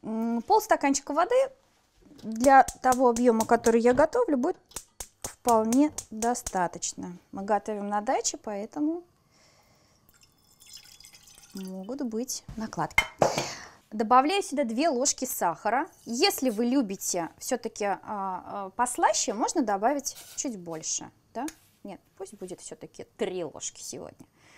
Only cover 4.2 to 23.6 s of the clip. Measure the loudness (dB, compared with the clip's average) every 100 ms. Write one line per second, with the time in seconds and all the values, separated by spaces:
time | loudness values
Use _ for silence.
4.2 | 0 0 0 -4 _ -18 -18 _ -18 _
5.2 | -16 -6 2 4 4 4 4 0 -12 -4
6.2 | -2 -2 -4 -2 -2 -4 -8 -8 -12 -12
7.2 | _ -12 -2 -2 0 -6 -4 -4 0 -2
8.2 | -2 -8 -10 -8 -8 -4 -2 -2 -8 _
9.2 | _ _ _ _ _ _ _ _ _ _
10.2 | _ _ _ _ -20 -20 -20 -20 -20 -20
11.2 | -20 -20 -20 -14 -12 -12 -10 -8 -6 -6
12.2 | -6 -8 -10 -10 -10 -6 -2 -2 -4 2
13.2 | 2 2 -6 -10 -16 -20 _ -6 4 6
14.2 | 6 2 -2 -2 -2 0 0 2 0 -2
15.2 | -6 -2 -2 -2 -2 -2 -2 _ -8 0
16.2 | 0 2 -2 0 0 0 0 -4 -6 -4
17.2 | -6 -10 -6 -6 -6 -6 -4 -4 -6 -8
18.2 | -6 -8 -10 -12 -12 -4 -4 2 2 2
19.2 | -2 -2 -2 0 0 2 2 0 -4 -12
20.2 | -16 -10 -8 -8 -10 -10 -8 -8 -10 _
21.2 | _ -10 -10 -12 _ _ -18 -18 _ _
22.2 | -16 -14 -14 -12 -14 -16 -18 -16 -20 _
23.2 | -6 -4 -8 -8